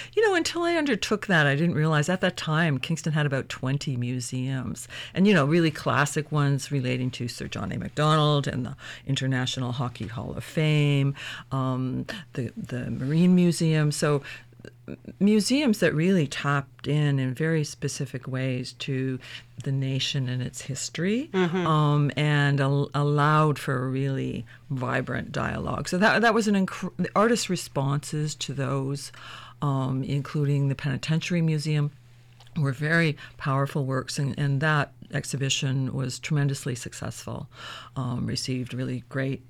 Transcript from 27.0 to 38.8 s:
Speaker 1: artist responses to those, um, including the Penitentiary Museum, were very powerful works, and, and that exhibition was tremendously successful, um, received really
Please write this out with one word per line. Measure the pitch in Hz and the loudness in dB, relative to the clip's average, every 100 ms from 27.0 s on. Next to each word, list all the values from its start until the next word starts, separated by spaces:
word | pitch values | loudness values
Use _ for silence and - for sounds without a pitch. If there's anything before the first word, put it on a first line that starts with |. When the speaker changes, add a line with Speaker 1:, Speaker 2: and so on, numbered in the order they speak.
| 180 - | 0 2
Speaker 1:
artist | 226 233 - | 4 4 0
responses | 175 - 143 139 143 - 151 151 - | -4 -4 -2 0 0 -2 -4 -4 -4
to | - | -6
those, | 135 131 139 135 139 - - - - - - | -4 -2 -2 -2 -6 -8 -14 -18 -16 -18 -4
um, | 143 135 131 131 | 0 0 0 -2
including | 135 143 139 151 143 143 139 | -2 -2 -2 0 2 2 2
the | 135 | 0
Penitentiary | 147 131 - 160 - 175 | -2 -2 0 -2 0 0
Museum, | 160 151 151 151 147 - - - - - - 165 | 2 0 0 0 0 -4 -18 -20 -20 -20 -10 -2
were | 139 | -2
very | 135 151 165 165 147 - - | 0 2 4 2 0 -10 -8
powerful | 147 135 139 160 131 | -2 0 0 -2 -2
works, | 131 127 - | -2 -4 -4
and, | 143 - | -2 0
and | 143 139 | 0 2
that | 156 151 135 - - | 2 2 0 -6 -8
exhibition | 143 - 135 135 - 135 135 131 | -6 -4 -4 -2 0 0 0 -2
was | 135 127 - | -2 -4 -6
tremendously | - 151 143 139 139 123 | -2 0 0 -2 -6 -8
successful, | 117 - - - - 120 - - - - - - | -8 -10 -10 -8 -10 -10 -12 -14 -16 -16 -12 -6
um, | 123 123 117 | -4 -4 -4
received | 117 - 127 127 | -4 -4 -4 -4
really | 127 | -6